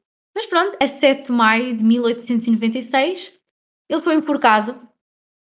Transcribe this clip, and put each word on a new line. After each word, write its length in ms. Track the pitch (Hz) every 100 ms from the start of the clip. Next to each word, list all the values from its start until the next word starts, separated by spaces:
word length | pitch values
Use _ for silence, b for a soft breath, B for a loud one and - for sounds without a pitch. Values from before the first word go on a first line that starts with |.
| _ _ _
Mas 120 | 392 440
pronto, 300 | 349 381 -
a 60 | 269
sete 380 | 277 285 269 -
de 60 |
maio 440 | 240 220 226 254 226
de 60 |
mil 220 | 220 233
oitocentos 420 | 233 233 - 233 233
e 40 |
noventa 260 | 220 226 226
e 40 |
seis, 500 | 233 269 294 370 - - _ _ _ _ -
ele 100 | 330
foi 140 | 330
enforcado 640 | 311 302 277 254 214 214 262 - _ _ _ _ _